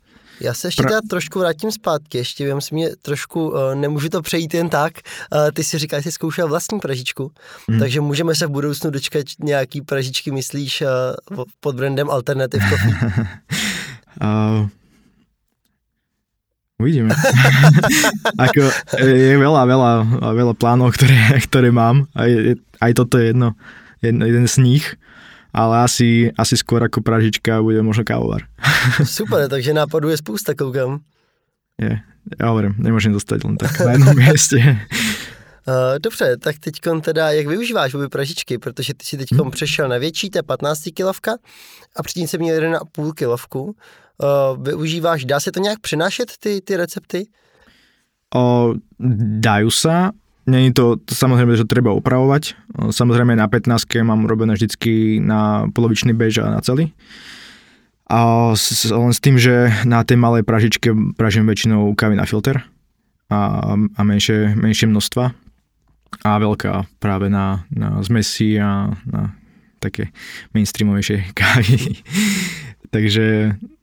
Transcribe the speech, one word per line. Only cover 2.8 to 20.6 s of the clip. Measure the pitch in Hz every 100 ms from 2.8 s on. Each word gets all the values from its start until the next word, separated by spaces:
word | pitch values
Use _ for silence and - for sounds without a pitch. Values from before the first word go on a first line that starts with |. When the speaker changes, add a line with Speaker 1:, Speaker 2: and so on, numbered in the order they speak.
| 165 -
Speaker 1:
trošku, | - 143 - 170 156
eh, | - 135
nemůžu | 139 143 151 160
to | 180
přejít | 151 170 160
jen | 170 170
tak. | 156 156 -
Eh, | - - - 151 151
ty | 147
si | 156 160
říkal, | 151 147
že |
jsi | 156
zkoušel | - 160 165 165
vlastní | 156 - 214
pražičku, | 143 131 131 - 135 - - - -
Speaker 2:
Mhm. | 113
Speaker 1:
takže | 117 139
můžeme | 147 143 170
se | 151 160
v |
budoucnu | 139 147 147 165
dočkat | 143 - 151 139 -
nějaký | 151 143 131 147
pražičky, | 135 139 131 131 -
myslíš, | 135 127 143 139 -
eh, | 139 127 127 123 -
v-, | 190 123 _
pod | 147 127
brandem | 135 135 143
Alternative | 139 120 135 131 107
Coffee? | 98 95 104
Speaker 2:
<laughs> | 104 113 95 104 - - - 208 190 - 123 _ -
Eh, | 104 107 107 110 101 - _ _ _ _ _ _ _ _ _ _ _ _ _ _ _ _ _ _ _ -
uvidíme. | 120 151 110 147 262 127 135 135 147
<laughs> | 143 - - 214 208 - 214
Ako, | 127 147 139 - - 135
je | 131 131 131 139
veľa, | 139 151
veľa, | 127 131 120 117 113 120
veľa | 113 113 123
plánov, | 110